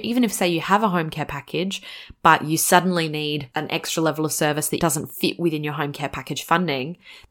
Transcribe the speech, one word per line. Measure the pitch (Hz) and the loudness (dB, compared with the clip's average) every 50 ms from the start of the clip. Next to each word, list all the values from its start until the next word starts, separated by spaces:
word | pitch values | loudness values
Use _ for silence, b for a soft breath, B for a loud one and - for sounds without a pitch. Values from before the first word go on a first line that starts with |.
| - | 0
even | 220 233 254 247 | 0 2 2 2
if, | 208 - | 2 2
say, | - 196 | 0 0
you | 175 170 160 | 0 0 0
have | - - 190 214 226 | 2 2 4 4 4
a | 208 | 2
home | 175 175 160 156 | 2 0 0 -2
care | - 156 143 | -4 -6 -6
package, | - 147 139 - - - 151 180 196 190 B B B B B B B B _ - | -6 -6 -10 -10 -6 -4 -4 -2 -4 -4 B B B B B B B B _ 6
but | 170 160 - - | 6 6 6 4
you | 151 160 | 0 0
suddenly | 160 - - 190 180 175 185 180 170 160 156 | 0 4 4 4 6 6 4 2 0 0 -2
need | 151 151 151 147 147 147 131 127 - | -2 -4 -2 -2 -2 -4 -6 -6 -6
an | 156 147 - | -6 -4 -2
extra | - 165 - - - 170 | -4 -4 -4 -4 -2 0
level | 160 156 147 156 156 | 0 0 0 0 -2
of | 151 - | -2 0
service | - 165 151 147 151 151 - | 0 0 0 2 0 0 -2
that | - - | 0 0
doesn't | 170 170 - 156 - - | 0 0 0 -2 -4 -6
fit | - - - 151 - - | -2 0 0 0 0 0
within | 170 170 156 151 151 | 0 0 0 0 -2
your | 151 143 | -4 -4
home | 151 147 143 143 | -4 -4 -4 -4
care | - 147 135 | -6 -6 -6
package | - 135 135 - 147 127 - | -6 -8 -8 -8 -8 -8 -2
funding, | - 165 175 185 160 139 131 127 156 175 B B B B B B B | 0 0 2 2 0 -2 -2 -4 -6 -8 B B B B B B B